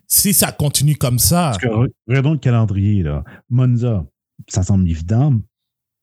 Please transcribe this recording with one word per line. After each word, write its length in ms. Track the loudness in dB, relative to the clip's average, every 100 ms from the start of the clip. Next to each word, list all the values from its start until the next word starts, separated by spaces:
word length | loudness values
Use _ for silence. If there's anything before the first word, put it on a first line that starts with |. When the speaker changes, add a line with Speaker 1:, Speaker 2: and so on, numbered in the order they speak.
| -4
Speaker 1:
Si 260 | -2 0 0
ça 160 | 0
continue 440 | -2 -2 0 0 0
comme 200 | 0 0
ça. 340 | 0 2 0
Speaker 2:
Parce 40 | -2
que 80 | -2
re-, 220 | 0 -2 -4 -2
regardons 260 | 0 0
le 60 | 0
calendrier, 640 | 2 2 2 0 0 0
là. 200 | 0 -4 -8 -16 -4
Monza, 560 | 0 2 0 0 -2 -6 _ _ -20 -8
ça 140 | -4
semble 260 | 0 2 0
évident. 500 | -2 -2 0 2 0 -4 _ _ _ _ _